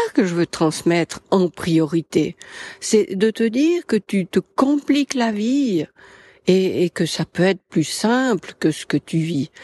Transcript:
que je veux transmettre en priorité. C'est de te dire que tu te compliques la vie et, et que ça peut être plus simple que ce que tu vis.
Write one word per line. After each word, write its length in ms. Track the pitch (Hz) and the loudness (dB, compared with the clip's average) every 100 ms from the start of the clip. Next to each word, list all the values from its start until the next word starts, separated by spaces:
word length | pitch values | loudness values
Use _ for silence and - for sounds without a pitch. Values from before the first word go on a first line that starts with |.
| 466 | 0
que 100 | - | 0
je 120 | 190 170 | 0 0
veux 100 | 165 | -2
transmettre 720 | - 160 - - 170 160 - - | 0 -2 0 0 0 -2 -8 -2
en 180 | 190 180 | 0 0
priorité. 880 | - - 160 156 160 151 - 151 - - - - - | -2 -2 0 0 -2 -2 -2 -2 -6 -18 -18 -18 -14
C'est 360 | - 214 - 190 | 0 2 2 0
de 140 | 220 | 0
te 120 | 220 | 0
dire 420 | 226 226 311 349 - | -2 2 2 0 0
que 100 | 220 | -2
tu 300 | - 196 170 | 0 -2 -2
te 120 | 196 | -2
compliques 760 | - - 269 294 - 285 277 | -2 0 0 0 0 0 0
la 180 | 262 233 | -2 -2
vie 520 | 208 220 277 262 175 147 _ - - - _ - | -2 0 0 0 0 -4 _ -20 -20 -20 _ 2
et, 380 | 185 185 107 | 2 2 0
et 60 | 175 | -2
que 160 | - 165 | 0 -4
ça 180 | - | -2
peut 180 | - - | -4 0
être 180 | 185 190 _ | 2 0 _
plus 160 | - | -2
simple 680 | 151 - 214 247 262 190 - - | -2 -2 0 2 2 0 -4 -4
que 100 | 156 | -2
ce 160 | 151 - | -2 -4
que 100 | 151 | -4
tu 220 | - 165 | -2 -2
vis. 320 | 160 156 143 - | -2 -2 -4 -8